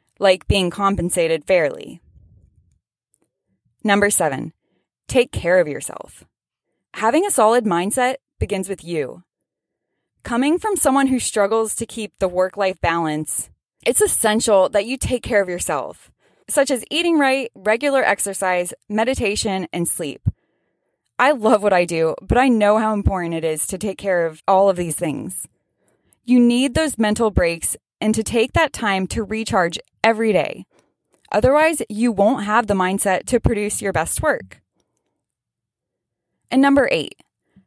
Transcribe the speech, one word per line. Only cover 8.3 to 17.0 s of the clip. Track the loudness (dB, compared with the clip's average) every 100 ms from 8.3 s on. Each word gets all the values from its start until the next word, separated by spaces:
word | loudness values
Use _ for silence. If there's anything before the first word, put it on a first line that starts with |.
| _
begins | -4 -4 -6
with | -10
you. | -6 -6 -6 -10 _ _ _ _ _ _ _ _ _ _
Coming | -6 0 2 0
from | 0 0
someone | 2 2 2
who | 0
struggles | -2 0 0 0 -2 -6
to | -8
keep | -8 -10 -4
the | -4
work-life | 0 -2 0 -4 -2
balance, | -2 -2 -2 -4 -6 -8 -10 _ _ _ _
it's | 0
essential | 0 2 2 0 4 4 4
that | 0 -2
you | -6
take | -4 -4
care | 0 0
of | 0
yourself, | -4 -4 -4 -6 -14 _ _ _ _ -4
such | 0 0
as | -2 -2
eating | -2